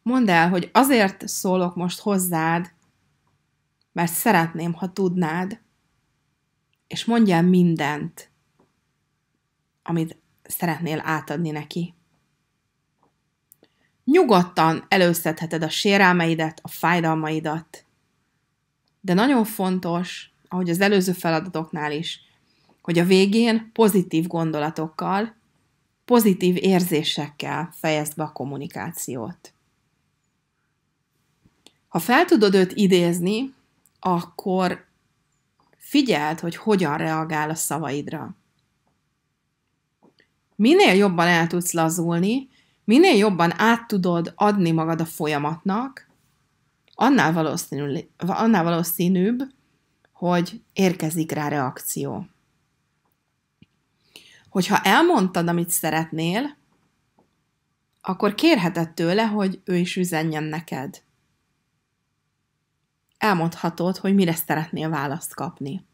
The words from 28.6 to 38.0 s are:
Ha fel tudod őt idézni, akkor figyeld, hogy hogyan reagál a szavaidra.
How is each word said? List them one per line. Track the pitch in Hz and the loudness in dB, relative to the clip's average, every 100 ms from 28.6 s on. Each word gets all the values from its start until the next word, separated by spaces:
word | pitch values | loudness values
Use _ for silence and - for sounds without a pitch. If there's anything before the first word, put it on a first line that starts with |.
| 147 - 104 - - 123 110 175 - _ _ _ _ _ _ _ _ _ _ _ _ _ _ _ _ _ _ _ _ _ - _ _ | -12 -12 -12 -10 -10 -10 -10 -14 -20 _ _ _ _ _ _ _ _ _ _ _ _ _ _ _ _ _ _ _ _ _ -20 _ _
Ha | 175 | -6
fel | 170 254 359 | 2 2 4
tudod | 311 202 | 4 6
őt | 196 185 | 4 2
idézni, | - 196 180 170 175 175 214 269 _ _ _ _ _ | 2 4 4 2 0 -2 -2 -6 _ _ _ _ _
akkor | 185 175 - - 196 185 180 180 _ _ _ _ _ _ _ _ _ _ | -4 -2 -4 -10 -4 -2 -2 -4 _ _ _ _ _ _ _ _ _ _
figyeld, | - 285 254 156 151 165 | -2 0 2 0 0 -4
hogy | 170 165 | -6 -6
hogyan | 220 202 160 156 | 0 2 2 -2
reagál | 165 160 160 156 151 | -2 -4 -4 -4 -4
a | 160 | -4
szavaidra. | - 151 147 143 | -6 -6 -6 -8